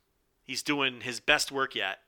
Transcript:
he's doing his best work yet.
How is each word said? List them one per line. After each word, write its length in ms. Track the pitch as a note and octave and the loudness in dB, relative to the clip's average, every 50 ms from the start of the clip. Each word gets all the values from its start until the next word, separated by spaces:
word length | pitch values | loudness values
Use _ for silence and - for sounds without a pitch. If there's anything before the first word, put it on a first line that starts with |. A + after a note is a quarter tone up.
| _ _ _ _ _ _ _ _ _ | _ _ _ _ _ _ _ _ _
he's 180 | - C3 - | -8 -8 -6
doing 400 | - - D3 C#3+ C3+ C3 B2 A#2+ | -2 0 2 2 2 0 0 -2
his 180 | A2 B2+ A#2+ G#2+ | -8 -8 -8 -4
best 320 | - - D3 D3 - - | 2 2 4 4 2 0
work 220 | C#3 C3+ C3+ B2+ - | 0 -2 -2 -2 -2
yet. 240 | A#2 G2+ F#2+ F#2+ - _ | -2 -2 -2 -4 -6 _